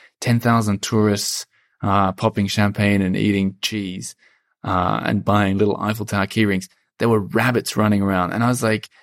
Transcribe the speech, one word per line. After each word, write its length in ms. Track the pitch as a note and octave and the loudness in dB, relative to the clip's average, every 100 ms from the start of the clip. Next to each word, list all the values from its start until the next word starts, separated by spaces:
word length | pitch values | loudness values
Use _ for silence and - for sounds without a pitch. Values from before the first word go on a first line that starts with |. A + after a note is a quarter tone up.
| - _ | -20 _
ten 200 | B2 A#2 | 0 2
thousand 420 | A#2+ A#2 G#2 G2+ | 2 2 2 -2
tourists, 640 | - A2+ G#2+ G2+ - - - _ _ _ | -2 2 2 0 -4 -8 -12 _ _ _
uh, 300 | G#2 G2 F#2+ | -2 0 0
popping 340 | F#2+ A2+ G#2 G2 | 0 -2 0 -2
champagne 540 | - G#2 G#2 G#2 G2+ | 0 0 2 2 2
and 140 | F#2+ G2 | 2 2
eating 400 | G#2 G2 G2 F#2+ | 2 2 0 -2
cheese, 540 | - G#2+ F#2+ F#2+ A#2 - _ _ _ _ | -6 -6 -6 -8 -12 -16 _ _ _ _
uh, 360 | - F#2 F2+ A1 | -4 -2 0 -2
and 200 | - G#2 | -2 -2
buying 320 | - G#2 G2 G2 | 0 2 2 2
little 180 | G#2 - | 0 0
Eiffel 260 | G2+ G#2+ G#2 | -4 -4 -4
Tower 200 | G2+ G2 | -4 -2
key 200 | A2+ G#2 | 0 2
rings. 220 | F#2+ - _ _ _ | 0 -4 _ _ _
There 100 | A2+ | 2
were 120 | A2 | 2
rabbits 560 | F#2 A2+ A#2+ A#2 - - | 2 0 2 0 -2 0
running 260 | G#2+ G2+ | 2 2
around. 300 | G2 F#2+ F2+ | 2 0 0
And 120 | A2 | 0
I 40 | A#2+ | 0
was 140 | B2+ | 0
like, 260 | A2+ G#2+ - _ | 0 -2 -4 _